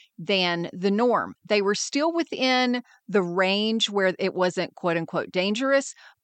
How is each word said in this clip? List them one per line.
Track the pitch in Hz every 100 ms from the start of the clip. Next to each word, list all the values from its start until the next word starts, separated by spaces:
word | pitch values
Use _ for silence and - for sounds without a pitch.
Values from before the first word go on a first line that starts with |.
| - -
than | 165 196 180 170 170
the | 185 196
norm. | 202 247 202 90 - -
They | 208
were | 196 202
still | - 277 320
within | 339 320 - 254 254 254 247 - _ -
the | 202
range | 180 175 185 202 214 226 214
where | 202 190 170
it | 190
wasn't | 175 180 185 175
quote | - 180 170
unquote | 160 170 -
dangerous, | 185 190 214 269 277 277 - - _